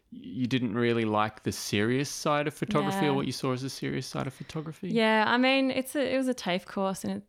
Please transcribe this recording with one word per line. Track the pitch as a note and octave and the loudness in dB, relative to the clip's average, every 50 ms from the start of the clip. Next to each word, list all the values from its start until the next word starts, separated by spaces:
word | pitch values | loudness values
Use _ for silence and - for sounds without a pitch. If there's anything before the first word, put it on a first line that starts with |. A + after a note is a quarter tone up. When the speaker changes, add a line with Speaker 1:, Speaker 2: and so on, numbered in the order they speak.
| _ _ | _ _
Speaker 1:
you | - - - - - B2 B2+ A2+ | -18 -16 -14 -10 -6 -4 -2 0
didn't | C3 B2+ B2 A#2 F#2+ | 0 0 0 0 0
really | A#2+ A#2+ A#2+ A#2 A#2 A2+ | 2 2 2 2 2 2
like | G#2+ G#2+ G#2+ G#2+ G#2+ - - - | 2 4 2 2 0 -2 -4 -4
the | A2+ | -4
serious | G2+ - - - - G2+ G#2 A2+ B2 C3 C#3+ - | -4 -4 -4 -2 0 2 2 2 2 0 0 -2
side | - - - D#3+ D3 D3 D3 D3+ | -6 -4 0 0 2 2 0 -2
of | - | -4
photography | - - - G#3 D3+ D3+ - - F#3+ | -4 -4 0 0 2 2 2 2 2
or | F3+ | 2
Speaker 2:
Yeah. | D3 | 2
Speaker 1:
what | C#3 C3+ C#3 | 2 2 0
you | C3+ B2 | -2 -4
saw | - - C3+ | -2 -2 -2
as | B2+ B2 B2+ | -2 -2 -4
a | C3+ | -6
serious | - - - C#3 C#3+ C#3 C3 - | -8 -6 -4 -4 -4 -4 -6 -6
side | - C#3+ C3+ | -6 -6 -6
of | C3+ - | -6 -6
photography. | - D3+ - - D#3+ D3+ D#3+ D3+ - - F3+ | -10 -12 -10 -10 -8 -8 -8 -10 -8 -4 -2
Speaker 2:
Yeah, | A3 A#3 A3 A3 A3 A3 G#3+ - | 0 2 4 4 4 4 4 4
I | - B3 | 4 4
mean, | B3+ C4 C4+ C4+ C4+ C4 | 4 4 4 4 2 2
it's | C4 C4 B3+ C4 - D4+ | 0 -2 -2 -2 0 0
a, | C4 - B3+ | 0 2 2
it | C4 | 0
was | C4+ B3+ | 0 0
a | B3 | -2
tafe | B3 - F#3 F3 F#3+ F#3+ | -2 -2 -2 -2 -2 -4
course, | - - G3+ F#3+ F#3+ F#3+ - - | -4 -4 -2 -2 -2 -2 -2 -4
and | G3+ F#3+ G3+ | -4 -4 -6
it, | G3+ | -8